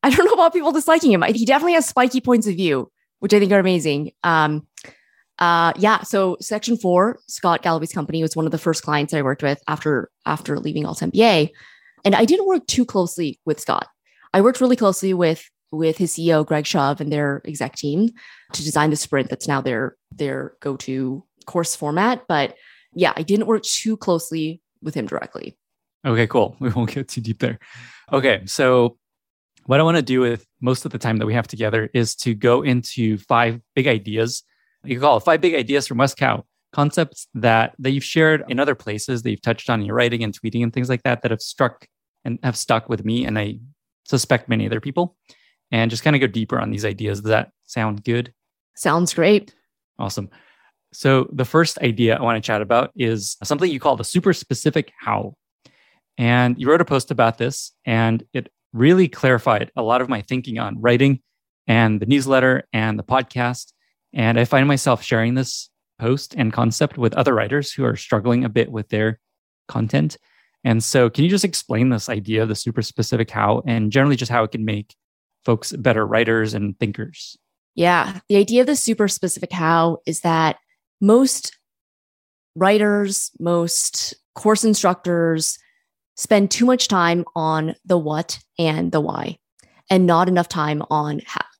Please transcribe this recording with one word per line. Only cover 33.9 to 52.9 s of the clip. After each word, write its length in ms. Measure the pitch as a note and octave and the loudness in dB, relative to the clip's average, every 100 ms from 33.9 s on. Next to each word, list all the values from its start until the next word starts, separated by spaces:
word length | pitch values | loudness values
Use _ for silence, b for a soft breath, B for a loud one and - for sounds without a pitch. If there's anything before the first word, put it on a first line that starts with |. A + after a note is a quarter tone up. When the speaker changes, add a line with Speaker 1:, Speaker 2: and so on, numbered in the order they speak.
| A2+ G2+ G#2+ A#2 - _ _ _ _ | -2 -2 -4 -4 -4 _ _ _ _
Speaker 2:
You 160 | - B2 | -8 0
call 160 | C#3+ A#2 | 2 4
it 80 | |
five 160 | - D#3+ | 4 2
big 160 | E3+ D#3+ | 2 0
ideas 320 | A#2 C#3 C3+ | 0 -2 -2
from 100 | A#2 | 0
West 200 | C3+ - | -2 0
Cow, 260 | C3 A2 - _ _ | -2 -2 -6 _ _
concepts 560 | - D3 - E3 - - A#2+ | -2 0 0 -4 -6 -14 -2
that, 380 | A2+ A2+ A2+ - | 2 4 2 -2
that 120 | C3 | -2
you've 120 | C3+ | -2
shared 400 | - D#3+ D#3+ D#3 - | -2 2 4 2 -2
in 100 | B2+ | -2
other 160 | C#3+ B2+ | -2 -2
places 480 | - G#2+ - B2 | -6 -8 -6 -4
that 80 | A#2+ | -4
you've 100 | G#2 | -4
touched 280 | - A2+ - | -4 -4 -2
on 100 | A#2 | -4
in 60 | G2+ | -2
your 100 | A#2 | 0
writing 300 | A#2+ A#2 A2 | 0 0 -6
and 120 | - | -6
tweeting 240 | A2+ A#2+ | -6 -2
and 120 | A#2 | -2
things 160 | A#2+ B2 | -2 -4
like 140 | B2 | -2
that, 180 | C3+ A#2+ | -2 -2
that 100 | - | -2
have 100 | A2+ | -6
struck 460 | - - B2+ - _ _ _ _ - | -8 -2 -2 -2 _ _ _ _ -10
and 120 | A#2+ | -6
have 140 | C3 A2 | -4 -6
stuck 320 | - A2+ - | -2 -2 0
with 160 | A2+ G#2 | -6 -2
me, 180 | A#2+ | -4
and 160 | B2+ G#2+ | -2 -4
I 200 | G#2 A2+ B2 _ _ _ | -4 -8 -18 _ _ _
suspect 460 | - B2+ - B2+ - | -6 -4 0 -2 0
many 160 | A2+ G#2+ | -2 -2
other 160 | A2+ | -6
people, 340 | C#3 C#3 F3+ _ b b b b _ | -4 -4 -4 _ b b b b _
and 180 | A2+ A2+ | -2 0
just 140 | A#2 | 0
kinda 160 | D#3 D3 | 0 2
go 80 | C3 | 0
deeper 320 | A2+ A2 B2 | -2 -4 -4
on 100 | A2 | -4
these 140 | G#2 | -4
ideas. 380 | G#2+ G2+ G#2 G2+ | -6 -4 -6 -4
Does 80 | G#2+ | 0
that 220 | A2 - _ | 0 -2 _
sound 400 | _ - A2 G#2 | _ -6 -4 -4
good? 300 | G#2 A#2 B2 _ _ _ _ - | -4 -4 -4 _ _ _ _ -6
Speaker 1:
Sounds 380 | - D#3+ F3 | -2 0 0
great. 420 | - E3+ G#3 - _ _ _ _ - | 2 4 4 0 _ _ _ _ -8
Speaker 2:
Awesome. 320 | G2+ - G2 b b b b _ _ | -8 -6 -10 b b b b _ _
So 380 | - C3+ C3+ - | -4 2 2 0
the 140 | C#3+ B2 | -4 0
first 340 | D#3 D#3+ - | 2 2 0
idea 380 | B2+ G#2+ A2+ A#2 | -2 2 2 2
I 40 | |
wanna 200 | A#2+ A2+ | 0 -2
chat 200 | A2 G#2+ | -2 -4
about 300 | G2+ A#2+ C#3 | 2 0 0